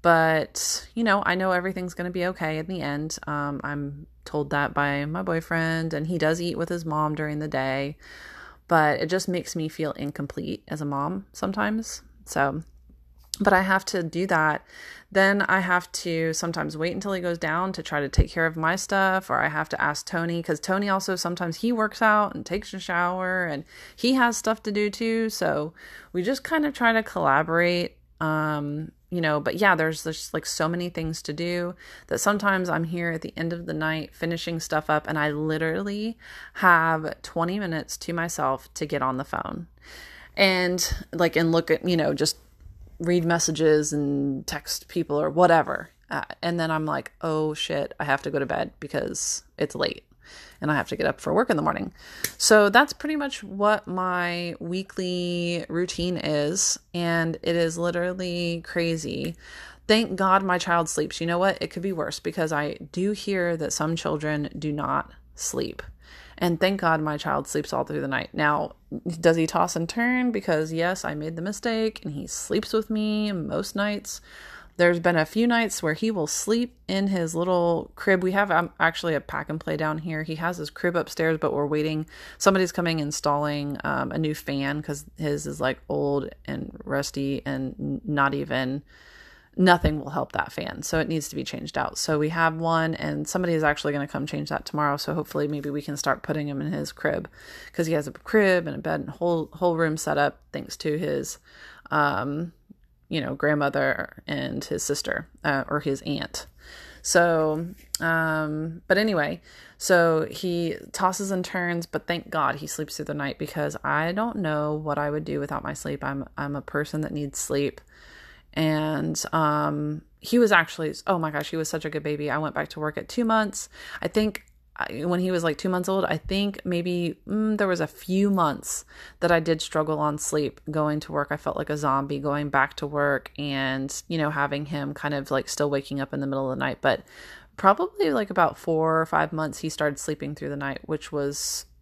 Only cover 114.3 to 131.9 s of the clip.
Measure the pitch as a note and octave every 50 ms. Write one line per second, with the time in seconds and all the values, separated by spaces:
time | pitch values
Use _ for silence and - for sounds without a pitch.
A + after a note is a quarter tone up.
114.3 | A3 A3 F#3 D#3 D3+ D3+ D3+ D3+ D3+ D3+ D#3 D3+ C#3+ C#3+ D3 D3 D3 D3+ D#3 D#3
115.3 | D3 C#3+ C#3+ C#3+ C#3+ - - - C#3+ - - D3+ C#3+ C#3 C#3+ C#3 C#3 C#3 C3 -
116.3 | _ - D3 C#3+ C#3+ C#3+ C#3 - - D3 D3+ - - D#3+ D3+ - - D3 D3 C#3
117.3 | - - - - C#3 C#3+ C#3+ C#3 - - _ _ - - - - - - - -
118.3 | - - _ _ - - D#3+ D#3 D#3 D3+ D#3 D#3 D#3 D3 D3 D#3+ D#3 - - -
119.3 | - D#3+ D#3 D3+ D3+ D3+ D3+ D3+ D3 D3 D3+ D3+ D3+ D#3 - _ _ _ - -
120.3 | A#3 A#3+ A#3+ G#3+ G3+ F3 E3 - - - E3 D3+ C#3+ - - - F#3+ F3 D#3+ D#3
121.3 | D3+ D3 D#3 - - D#3+ D#3+ - - D#3+ D#3 D#3 D3 D3+ D3 D3+ D3+ D3 D3 D3
122.3 | B2+ D3 D#3 D3+ - - D3+ D3 - D#3+ D3+ D3+ D3+ - - - - - A#3+ A3
123.3 | A3 A3 G#3+ G3+ - - - - - - - - - - - - - A3 G#3+ G#3+
124.3 | G3+ - - - - _ _ _ _ - - - - A#2 D3 F3 F3 F3+ F3+ F#3
125.3 | F#3 F3 E3+ E3 D3+ - - F#3 F#3 F3+ F3+ - F#3+ G3 F3+ - - D#3 - -
126.3 | F#3+ G3 G3+ G3+ G3 - - F#3 F3+ E3+ E3+ F3+ F3 F3 F3 E3 - _ _ -
127.3 | G3 G#3+ A3 A3 G#3+ G#3 G#3 F#3+ F3+ E3+ D#3+ D3+ - - - - F#3 F#3+ G3+ G3+
128.3 | G3 F#3+ E3+ D3+ C#3 - - - - - - _ - - - - - _ - E3+
129.3 | F3 E3 D#3+ E3 E3 D#3 - - - D#3+ D#3 D3 D#3 D3+ D3+ D3+ D3 D3+ - -
130.3 | - D3+ D3 C#3 - - _ - D3+ D#3 D3+ D3+ D3+ D3+ D3+ - D#3 D3 C#3+ -
131.3 | D3 D3+ - - - - D3+ - D3+ D3 D3 C#3+